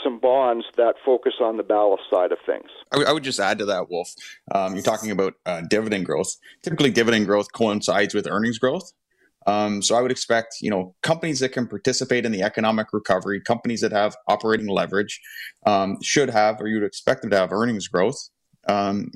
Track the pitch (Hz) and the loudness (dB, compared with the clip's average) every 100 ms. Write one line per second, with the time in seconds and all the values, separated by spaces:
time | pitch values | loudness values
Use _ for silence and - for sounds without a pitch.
0 | 143 117 127 131 127 117 113 - 117 - | -6 0 2 4 2 0 -4 0 2 2
1 | - 123 131 - 113 110 98 107 104 95 | 2 2 2 0 -2 -2 0 2 4 2
2 | - 98 90 85 - 71 - - - 139 | 0 0 2 -2 -4 -6 -8 -20 -4 0
3 | 139 156 135 113 98 107 101 92 90 87 | 2 0 -2 -2 0 0 -2 -2 -4 -6
4 | 87 - - - - 98 95 95 101 110 | -8 -12 -20 -18 -4 -2 -2 -2 -2 -2
5 | 110 95 95 - - 85 82 104 110 104 | -2 -2 -2 -2 -6 -6 0 0 0 -2
6 | 85 76 95 - - - - 160 143 117 | -2 -2 -4 -8 -16 -12 -6 0 2 4
7 | 113 113 98 104 101 - 113 104 104 95 | 4 4 4 2 0 -2 0 0 0 2
8 | 101 104 90 95 113 113 127 170 - _ | 2 0 -2 -2 -2 0 0 0 -6 _
9 | _ _ _ _ - 104 104 101 95 113 | _ _ _ _ 0 0 0 0 2 2
10 | 127 127 - 117 113 - - 101 92 _ | 2 -2 0 0 0 -6 -4 -2 -4 _
11 | - 165 170 135 131 131 117 104 - 127 | -2 -2 -2 -2 -2 -2 -4 -2 -2 -2
12 | 127 123 117 104 101 - 110 110 107 110 | 0 0 0 0 -2 0 0 0 0 -4
13 | - 95 92 101 - 117 120 113 110 104 | 0 0 0 -4 -2 -2 -2 -2 0 2
14 | 104 - - 104 113 110 107 92 87 95 | 0 -2 -2 0 2 0 0 -2 0 0
15 | 104 - - - - - - 98 95 98 | -2 -6 -16 -18 -18 -4 2 2 2 -4
16 | - 151 131 113 107 110 107 110 101 - | -2 0 2 4 2 2 -2 -2 -2 -2
17 | - 127 113 98 90 95 120 107 90 87 | -2 0 2 2 2 2 0 -2 -2 0
18 | 101 - - _ _ _ - 101 101 101 | 0 0 -12 _ _ _ -2 0 0 -2
19 | - | -4